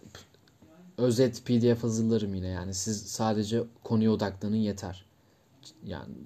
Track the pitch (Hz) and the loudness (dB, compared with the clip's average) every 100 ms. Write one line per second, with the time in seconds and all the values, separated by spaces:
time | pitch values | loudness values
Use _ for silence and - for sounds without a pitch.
0 | - - - _ _ _ - - - - | -16 -20 -20 _ _ _ -20 -20 -14 0
1 | 123 117 127 120 - 120 120 117 120 113 | 2 4 4 2 0 4 4 4 0 0
2 | 113 113 101 95 92 90 92 92 110 104 | 2 2 0 -4 -4 -6 -6 -6 -4 -6
3 | - - 110 107 107 113 117 - - 110 | -6 -2 0 2 0 -2 -2 -8 -2 2
4 | 110 107 101 95 104 110 104 98 98 90 | 4 2 0 -2 -2 0 0 -2 -8 -12
5 | - _ _ _ _ _ - - 101 78 | -16 _ _ _ _ _ -20 -16 -12 -10
6 | - - | -10 -14